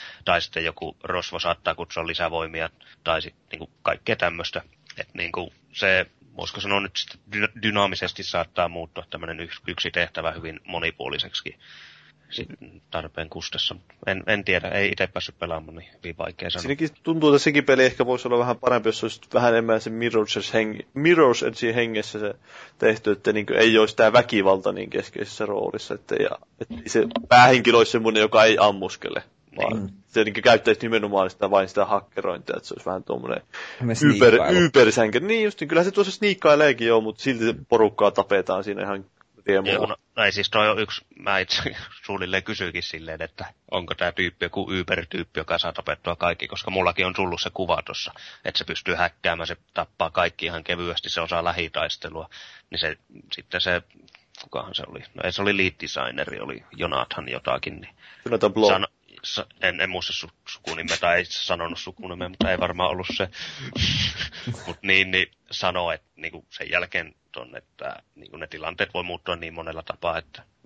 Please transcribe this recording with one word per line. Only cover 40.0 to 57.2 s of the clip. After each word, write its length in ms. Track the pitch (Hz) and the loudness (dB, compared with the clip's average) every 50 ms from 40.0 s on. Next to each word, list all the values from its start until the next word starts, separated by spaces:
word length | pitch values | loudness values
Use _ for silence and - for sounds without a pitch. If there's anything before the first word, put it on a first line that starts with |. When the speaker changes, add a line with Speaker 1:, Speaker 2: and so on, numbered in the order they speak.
| _ _ - 117 107 | _ _ -2 0 2
Speaker 1:
ei 80 | 98 | 2
siis 180 | 95 101 95 - | 2 0 -2 0
toi 200 | - 110 107 107 | 2 2 4 4
on 100 | 104 104 | 2 0
yksi, 260 | 107 - - - - _ _ - | -2 -6 -6 -12 -14 _ _ -8
mä 200 | - - 98 95 | -4 -2 0 0
itse 220 | 92 - - - 82 | 0 -2 -4 -4 -4
<laughs> 120 | - - - - - - - - | -6 -8 -12 -16 -18 -20 -16 -12
suunnilleen 380 | - 101 95 92 90 92 95 95 | -8 -6 -6 -4 -2 -2 -2 -2
kysyikin 400 | - 110 - 95 87 82 87 - | -4 -6 -6 -6 -6 -6 -8 -8
silleen, 380 | - - 80 80 80 80 78 | -10 -12 -12 -12 -12 -10 -10
että 240 | 82 - _ - - - - _ _ - | -10 -12 _ -12 -16 -16 -16 _ _ -6
onko 240 | 90 92 87 82 - | -6 -6 -4 -6 -4
tää 160 | - 90 87 | -2 -2 -2
tyyppi 340 | - - 92 87 - - - | -2 -2 -4 -4 -4 -6 -8
joku 160 | 85 - 101 95 - 95 92 | -6 -6 -6 -6 -4 -4 -4
Uber-tyyppi, 580 | 87 - - 87 82 - - 87 82 - - - | -2 -2 -2 -4 -4 -6 -8 -8 -8 -8 -8 -8
joka 180 | - - 82 | -6 -4 -2
saa 160 | 82 85 85 - | -2 -2 -4 -6
tapettua 420 | - - 76 73 - - 87 85 | -8 -6 -6 -6 -4 -4 -6 -4
kaikki, 320 | - 90 87 85 - - | -2 -2 -2 -2 -2 -6
koska 240 | - - - - 92 | -12 -10 -10 -8 -4
mullakin 340 | 95 95 92 87 87 - 92 | -2 0 0 0 0 0 -2
on 80 | 90 87 | -2 -2
tullut 280 | - 95 90 85 - | -2 -2 -2 -2 -4
se 80 | - 90 - | -6 -6 -6
kuva 280 | 90 92 85 82 73 - | -4 -2 -2 -2 -2 -4
tossa, 260 | - - - - - - - - - - - - | -6 -8 -10 -10 -12 -12 -16 -20 -20 -16 -12 -8
että 120 | - - | -6 -4
se 80 | - - | -4 -4
pystyy 300 | - - - - 92 87 | -6 -8 -8 -4 -4 -2
häkkäämään, 520 | 85 87 87 - _ - 92 85 82 82 | 0 -2 -2 -2 _ -2 -2 -2 -2 -4
se 100 | 85 85 - _ _ - | -8 -10 -12 _ _ -6
tappaa 360 | 90 82 - _ - 90 80 | -6 -6 -6 _ -4 -4 -2
kaikki 340 | - 90 85 85 - - 82 | 0 0 0 0 -2 -4 -8
ihan 180 | 82 85 80 78 | -8 -8 -6 -6
kevyesti, 460 | - 87 87 87 87 82 - - - | -6 -6 -4 -4 -6 -6 -6 -6 -6
se 120 | - 87 | -4 -4
osaa 220 | 82 82 87 82 85 | -4 -2 -2 -2 -2
lähitaistelua, 840 | 87 85 90 85 80 - 73 78 73 - - - 80 80 80 78 - - - - - - - _ - | -2 -2 -2 -4 -4 -4 -4 -4 -4 -6 -8 -12 -12 -12 -12 -14 -14 -18 -20 -20 -20 -20 -20 _ -12
niin 100 | - 82 | -6 -6
se, 180 | 82 78 71 - _ _ - 50 - - - | -4 -4 -6 -8 _ _ -20 -20 -20 -16 -16
sitten 280 | - - - - 90 | -16 -12 -6 -6 -4
se, 200 | - 95 90 87 - _ _ _ _ _ - - _ _ _ - | -2 0 -2 -2 -4 _ _ _ _ _ -20 -20 _ _ _ -20
kukahan 340 | - - - - - 98 - | -16 -12 -10 -10 -8 -8 -8
se 80 | - - | -10 -10
oli? 120 | - - - | -10 -14 -16
No 220 | - - - - - | -18 -16 -12 -8 -6
ei, 80 | 92 | -6
se 100 | 87 - | -4 -2
oli 160 | 101 101 101 | 0 0 0
lead 160 | 98 95 90 - - | 2 0 -2 -2 -6
designeri, 580 | 80 76 - 69 64 62 60 69 69 - - 50 | -12 -10 -6 -6 -6 -6 -4 -6 -8 -6 -8 -10
oli 240 | 53 69 65 55 - _ - | -10 -10 -12 -14 -16 _ -10
Jonathan 540 | 73 90 82 69 65 60 - - - | -6 -6 -4 -2 -4 -4 -6 -8 -10